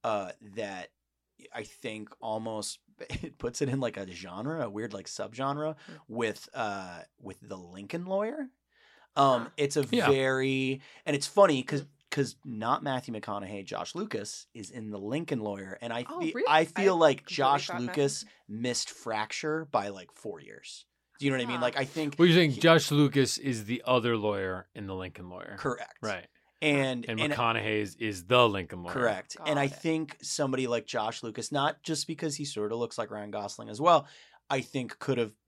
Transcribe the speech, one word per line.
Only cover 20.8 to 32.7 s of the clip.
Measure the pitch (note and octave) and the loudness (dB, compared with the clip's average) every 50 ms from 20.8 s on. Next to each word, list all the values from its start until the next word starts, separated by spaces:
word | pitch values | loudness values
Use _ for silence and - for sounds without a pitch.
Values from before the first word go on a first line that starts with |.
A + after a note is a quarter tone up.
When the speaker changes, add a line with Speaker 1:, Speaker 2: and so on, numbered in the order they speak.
| - _ _ _ _ _ _ _ | -20 _ _ _ _ _ _ _
Speaker 1:
Do | C#3+ | 0
you | C#3 | 0
know | C3+ C3 | 2 2
what | B2 | 0
I | A#2 | -2
mean? | B2 | 0
Speaker 2:
Huh. | B2 | 0
Speaker 1:
Like, | B2 B2 A#2 C#3+ | 0 0 2 0
I | C3+ | -4
think | C3+ - D#3+ D#3 D3 C#3 - | -2 -2 -4 -4 -4 4 6
Speaker 3:
Well, | E3 F3+ | 8 8
you're | D#3+ | 10
saying | F3 F3 D#3 | 8 8 6
Speaker 1:
he | C3 - | 4 4
Speaker 3:
Josh | - E3 E3 E3 - - | 8 8 8 8 6 4
Lucas | D3 C#3+ D3 C#3 - C3+ C3 B2 - - | 6 6 6 6 6 4 4 4 2 -4
is | - C#3 B2 A2+ G#2+ | -2 -4 -4 -4 -4
the | G2+ B2 B2 - | -4 -6 -4 2
other | B2 B2+ B2 A2 A#2+ A#2 A2 | 4 4 4 4 2 0 2
lawyer | G#2 G#2+ G2+ G2 F#2+ F#2 F#2 F#2 F#2 _ _ | 0 0 0 0 -2 -4 -4 -6 -10 _ _
in | - G#2 | -12 -10
The | G2 F#2+ | -8 -8
Lincoln | F#2 F#2 F#2 - - F2+ F2+ | -8 -8 -10 -10 -14 -14 -14
Lawyer. | F2+ F2+ F2 E2+ G2 F#2+ | -14 -14 -14 -14 -12 -6
Speaker 1:
Correct. | - - B2 A#2+ A#2 - - _ | -4 -4 -4 -4 -8 -14 -14 _
Speaker 3:
Right. | - - G2 F2+ - - _ _ _ _ _ _ | -6 -4 -4 -4 -8 -14 _ _ _ _ _ _
Speaker 1:
And, | D#3+ D3+ C#3+ C#3 C3+ C3 B2+ A#2+ A#2 - | 0 2 2 4 2 0 -2 -4 -4 -4
Speaker 3:
And | A2+ A2 | -2 -2
Speaker 1:
and | D#3 D3 | -2 -2
Speaker 3:
McConaughey | C#3+ B2 A#2+ A2+ A2+ A2+ G#2+ A2 G#2+ G#2+ | 0 2 2 2 2 2 0 0 0 0
is, | G#2 G2 - | -2 -2 -6
is | - A2+ A2 G2+ F2+ F2 | -6 -4 -4 -4 -6 0
the | F2 B2 B2 B2 | 4 8 8 8
Lincoln | A2+ G2+ G2 F2+ - - F2+ | 8 6 0 -4 -6 -8 -10
Lawyer. | F2 F2 | -8 -6
Speaker 1:
Correct. | F2+ B2+ B2 A2+ G#2 F#2 - _ - - E3 | -2 0 2 2 2 0 -6 _ -14 -6 -2
And | D#3 D3+ C#3+ | 0 2 2
I | C#3+ | 2
Speaker 2:
Got | C#3 C#3+ | 0 -2
it. | - | -4
Speaker 1:
think | - E3 D#3+ D#3+ D#3+ C#3+ - _ | -2 -2 -2 -2 -2 -6 -10 _
somebody | - - - - D3 C3+ C3 B2+ C3 | -10 -10 -4 -2 -2 0 0 -2 0
like | B2 A#2+ A#2 A2 | 0 0 -2 -2
Josh | - - A#2 G#2+ A2+ A#2 - | -2 -4 -2 -2 -2 -4 -6
Lucas, | - A2+ A2 - A2 - | -8 -8 -8 -8 -8 -4
not | D3 C#3+ C#3 D3+ - _ | -2 0 0 0 -2 _
just | _ - D#3+ D3+ - | _ -6 -4 -4 -4
because | - E3 - - D#3 C#3+ | -6 -6 -4 -4 -4 -4
he | - D3 | -4 -6
sorta | C#3+ - G#3 G#3 - | -6 -4 -4 -2 -2